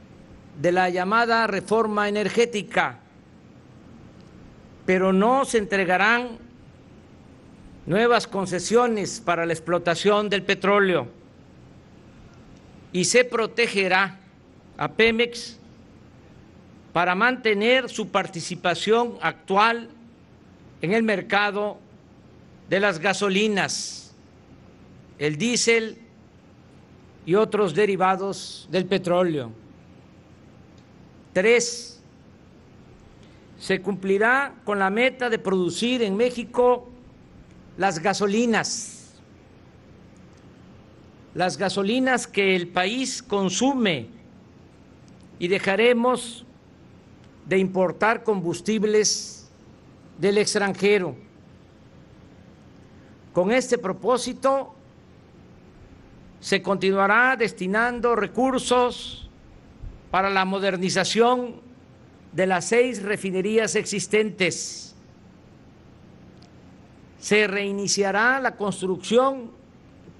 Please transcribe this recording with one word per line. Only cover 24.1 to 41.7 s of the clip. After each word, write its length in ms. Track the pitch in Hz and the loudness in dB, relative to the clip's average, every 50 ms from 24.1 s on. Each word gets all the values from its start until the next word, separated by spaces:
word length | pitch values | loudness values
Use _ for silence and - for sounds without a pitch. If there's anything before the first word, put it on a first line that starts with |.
| - - - - - - - - - - - - - - - - - - - - - - | -20 -20 -20 -20 -20 -20 -20 -20 -20 -20 -20 -20 -20 -20 -20 -20 -20 -20 -20 -20 -12 -6
el 180 | 143 151 151 147 | -4 -4 -2 -2
diésel 600 | 202 240 247 208 - 233 233 226 220 220 - - - - - - - - - - - - - - - - - - - - - - - - - - - | -2 0 0 0 2 2 2 2 0 -2 -8 -14 -20 -20 -20 -20 -20 -20 -20 -20 -20 -20 -20 -20 -20 -20 -20 -20 -20 -20 -20 -20 -20 -20 -20 -16 -4
y 100 | 160 175 | 0 2
otros 380 | 208 220 208 208 202 214 180 147 | 2 2 2 0 0 0 0 2
derivados 920 | 185 214 202 196 170 185 185 190 185 190 196 185 185 - - - - - - | 0 0 0 2 2 2 2 0 0 -2 -6 -8 -8 -12 -14 -16 -16 -14 -4
del 140 | 151 190 185 | -4 -2 -2
petróleo. 680 | 185 196 185 131 170 175 180 185 170 156 143 123 113 113 - - - - - - - - - - - - - - - - - - - - - - - - - - - - - - - - - - - - | 0 -2 -2 0 0 2 2 2 2 0 -4 -6 -8 -12 -16 -20 -20 -20 -20 -20 -20 -20 -20 -20 -20 -20 -20 -20 -20 -20 -20 -20 -20 -20 -20 -20 -20 -20 -20 -20 -20 -20 -20 -20 -20 -20 -20 -20 -6 -2
Tres, 680 | 180 185 220 240 240 240 - - - - - - - - - - - - - - - - - - - - - - - - - - - - - - - - - - - - - - - | 0 2 4 4 4 2 0 -6 -10 -14 -16 -20 -20 -20 -20 -20 -20 -20 -20 -20 -20 -20 -20 -20 -20 -20 -20 -20 -20 -20 -20 -20 -20 -20 -20 -20 -20 -20 -20 -20 -20 -20 -20 -20 -18
se 220 | - - 190 185 | -4 -4 -4 -2
cumplirá 760 | 185 202 202 185 196 190 196 196 220 233 254 269 277 262 - - - | -2 -4 -6 -4 -2 0 0 2 4 2 2 2 0 -2 -8 -12 -6
con 140 | 208 202 202 | -4 -2 0
la 100 | 190 190 | 0 0
meta 400 | 196 226 247 262 254 - 247 240 | 0 2 0 0 0 -2 -2 -2
de 80 | 220 - | -2 -2
producir 640 | - 190 190 185 180 170 165 - 220 240 254 247 | -2 -2 0 0 0 -2 -2 -2 -2 0 0 0
en 160 | 233 196 190 202 | 0 -2 0 0
México 720 | 240 247 247 233 - - - 247 247 247 247 247 - - - - - - - - - - - - - - - - - - - - | 0 0 0 -4 -10 -4 0 2 4 4 4 2 -2 -10 -20 -20 -20 -20 -20 -20 -20 -20 -20 -20 -20 -20 -20 -20 -20 -20 -6 -2
las 220 | 180 196 170 170 | -2 -2 -2 0
gasolinas, 1120 | 160 202 190 - 202 202 196 226 240 233 220 185 151 - - - - - - - - - - - - - - - - - - - - - - - - - - - - - - - - - - - - - - - - - - - - - - - - - - - - - - | -2 -2 0 0 0 0 2 2 2 2 2 0 0 -2 -6 -8 -8 -12 -14 -18 -20 -20 -20 -20 -20 -20 -20 -20 -20 -20 -20 -20 -20 -20 -20 -20 -20 -20 -20 -20 -20 -20 -20 -20 -20 -20 -20 -20 -20 -20 -20 -20 -20 -20 -20 -20 -20 -20 -20 -20 -20 -20 -20 -20 -20 -14 -6
las 220 | 151 180 185 143 135 | -4 -2 -2 -2 -2
gasolinas 720 | 196 185 | -4 -2